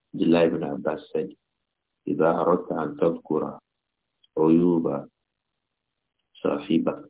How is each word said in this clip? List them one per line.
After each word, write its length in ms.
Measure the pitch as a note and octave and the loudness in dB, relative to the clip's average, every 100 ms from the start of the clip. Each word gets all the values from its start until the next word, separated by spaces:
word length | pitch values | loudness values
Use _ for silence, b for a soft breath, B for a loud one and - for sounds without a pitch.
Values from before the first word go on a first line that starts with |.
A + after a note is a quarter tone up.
| _ | _
Abdullah 320 | - E2 E2+ E2 | -2 2 4 4
ibn 180 | D#2+ | 0
Abbas 380 | D2+ C#2 D2+ D2+ - | -6 -6 -6 -6 -6
said, 160 | - - - _ _ _ _ _ _ - | -8 -8 -12 _ _ _ _ _ _ -6
إذا 220 | D2 D#2+ | 0 0
أردت 400 | F2 E2 F2 - | 2 2 0 -2
أن 260 | E2 D2+ C#2+ | -6 -6 -2
تذكر 640 | E2+ E2 - D2+ C#2+ - _ _ _ _ _ _ _ D2+ | -2 -2 -4 -4 -4 -10 _ _ _ _ _ _ _ 0
عيوب 720 | D#2+ E2 F2 E2+ D#2+ C#2 - _ _ _ _ _ _ _ _ _ _ _ _ - | 4 6 4 2 0 -4 -8 _ _ _ _ _ _ _ _ _ _ _ _ -6
صاحبك، 640 | - D2 - E2 - - - | -4 -4 -2 0 0 -6 -14